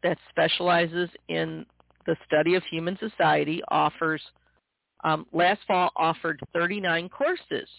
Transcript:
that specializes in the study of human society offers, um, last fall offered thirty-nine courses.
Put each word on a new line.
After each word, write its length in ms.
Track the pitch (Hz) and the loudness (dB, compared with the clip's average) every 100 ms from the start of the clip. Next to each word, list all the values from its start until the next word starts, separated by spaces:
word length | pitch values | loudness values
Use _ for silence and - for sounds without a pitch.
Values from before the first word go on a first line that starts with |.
that 160 | 180 170 - | -2 -4 -6
specializes 800 | - 160 - 175 175 170 170 175 - _ | 0 0 2 2 2 2 -2 -4 -6 _
in 360 | 165 160 160 156 _ _ _ | -4 -4 -6 -14 _ _ _
the 120 | - - - | -4 -4 0
study 280 | 151 160 | 2 4
of 80 | 180 | 2
human 340 | - 165 165 190 | 0 -6 -6 -6
society 640 | 226 - 165 151 151 165 - | -8 0 2 2 0 -4 -2
offers, 520 | 156 151 - 160 156 - _ _ _ _ _ _ _ | 0 0 0 -2 -2 -6 _ _ _ _ _ _ _
um, 220 | 156 156 - | -2 -2 -2
last 300 | 160 175 202 - | 2 2 2 0
fall 240 | 185 180 - | 2 2 2
offered 420 | 160 160 165 151 - | 0 0 -4 -6 -6
thirty-nine 560 | 175 170 208 185 165 175 | -2 -2 -2 -2 -2 -4
courses. 600 | - 285 359 - - - | -4 -2 -2 -4 -8 -8